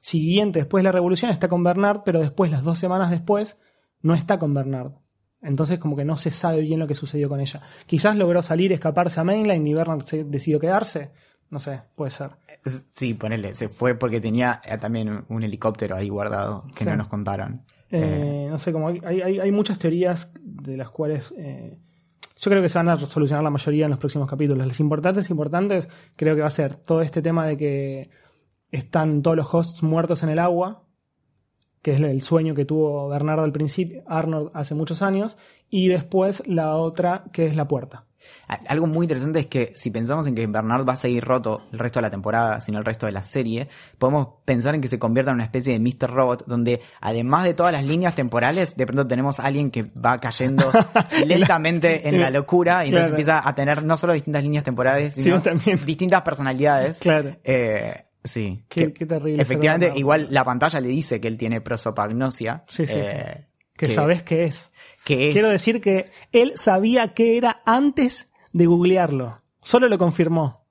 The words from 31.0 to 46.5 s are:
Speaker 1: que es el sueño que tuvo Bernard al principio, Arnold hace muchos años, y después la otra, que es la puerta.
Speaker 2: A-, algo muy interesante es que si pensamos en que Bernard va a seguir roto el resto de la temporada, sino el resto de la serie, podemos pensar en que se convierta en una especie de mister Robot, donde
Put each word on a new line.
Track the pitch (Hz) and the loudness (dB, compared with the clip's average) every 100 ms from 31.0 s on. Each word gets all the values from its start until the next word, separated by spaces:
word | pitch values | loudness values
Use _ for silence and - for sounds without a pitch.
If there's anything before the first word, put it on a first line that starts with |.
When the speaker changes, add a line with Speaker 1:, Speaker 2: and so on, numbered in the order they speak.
| _ _ _ _ _ _ _ _ | _ _ _ _ _ _ _ _
Speaker 1:
que | - | -2
es | 139 | 2
el | 151 135 | 2 0
sueño | 139 165 160 147 | 0 0 2 -2
que | 139 | -2
tuvo | 156 151 143 143 | 0 0 0 -4
Bernard | 143 151 156 | -4 -2 0
al | 156 | 0
principio, | 147 151 147 175 170 - | 0 -4 -2 -6 -6 -6
Arnold | 160 160 156 151 156 | -4 -2 -4 -6 -8
hace | 143 | -6
muchos | 151 156 165 | -4 -4 -2
años, | 196 190 208 - - _ _ | 0 0 -2 -8 -20 _ _
y | 196 185 | 0 2
después | 180 170 190 190 196 - | 2 0 0 2 -2 -2
la | 170 156 156 | -2 0 0
otra, | 165 165 175 185 - | -2 0 -2 -2 -6
que | - 160 | -2 0
es | 151 | 0
la | 147 | 0
puerta. | 139 110 - _ _ - - _ | -2 -4 -16 _ _ -20 -20 _
Speaker 2:
A-, | - - | -10 -2
algo | 147 165 | 0 0
muy | 160 | 0
interesante | 170 135 139 160 | 0 0 0 -2
es | 139 | -2
que | 135 117 - | -2 -2 -4
si | 123 | -6
pensamos | 110 117 147 147 | -4 -2 -2 -2
en | 117 | -2
que | 113 | -2
Bernard | 107 110 123 131 | -2 0 0 0
va | |
a | 127 | 0
seguir | 123 120 120 | 0 -2 0
roto | 127 110 107 - | 0 0 -6 -8
el | 113 | -8
resto | 117 120 | -4 -2
de | |
la | 110 | -2
temporada, | 98 101 110 117 107 | -4 -2 0 0 -2
sino | - 107 | -4 -6
el | 110 | -4
resto | 113 113 | -4 -4
de | |
la | 95 | -6
serie, | 95 139 117 113 139 - - _ | -6 -4 -2 -4 -8 -14 -20 _
podemos | 131 147 127 _ - | 0 2 -2 _ -2
pensar | 123 123 156 | 0 0 -2
en | |
que | 131 | -2
se | 117 | -2
convierta | 113 117 135 | 0 0 0
en | 123 | 0
una | |
especie | 113 127 127 | -2 -4 -2
de | 117 | 0
mister | 117 131 127 | 0 0 -2
Robot, | 127 127 123 | 0 0 0
donde | - | -2